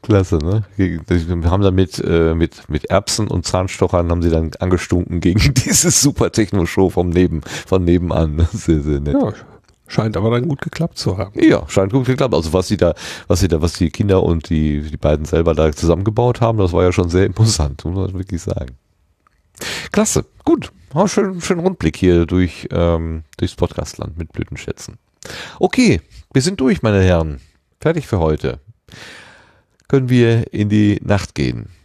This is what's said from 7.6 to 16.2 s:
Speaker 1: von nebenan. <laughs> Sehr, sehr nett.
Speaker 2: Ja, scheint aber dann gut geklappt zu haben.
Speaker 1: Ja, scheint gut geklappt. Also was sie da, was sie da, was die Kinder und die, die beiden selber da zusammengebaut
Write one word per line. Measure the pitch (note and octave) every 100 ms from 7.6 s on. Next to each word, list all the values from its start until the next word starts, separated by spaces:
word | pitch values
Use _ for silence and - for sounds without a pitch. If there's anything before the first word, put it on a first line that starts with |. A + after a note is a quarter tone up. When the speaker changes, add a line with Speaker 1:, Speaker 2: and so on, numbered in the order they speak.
| -
Speaker 1:
von | F#2+
nebenan. | F2 F2 E2+ D2+ D#2+ D2+ E2
<laughs> |
Sehr, | A2 - D#2+
sehr | D2 D2
nett. | D2 C4+
Speaker 2:
Ja, | F3+ - - - _ _ _
scheint | - A2 G#2
aber | A2
dann | A#2+ B2
gut | -
geklappt | - - E3 -
zu | - F#2
haben. | F#2 -
Speaker 1:
Ja, | D#4+ - -
scheint | - G2
gut | C3 B2
geklappt. | B2+ C3+
Also | E2 D#2+
was | F2+ -
sie | G2
da, | F2 - - - -
was | F2
sie | F#2
da, | D#2+
was | E2+
die | - E2
Kinder | - G2+ F#2+
und | E2+ E2 -
die, | D#2+ D2+ D2
die | D2+ D2+
beiden | D#2 D2+ D2+
selber | E2 E2+
da | D#2 D#2
zusammengebaut | D2+ E2 E2+ G2+ A2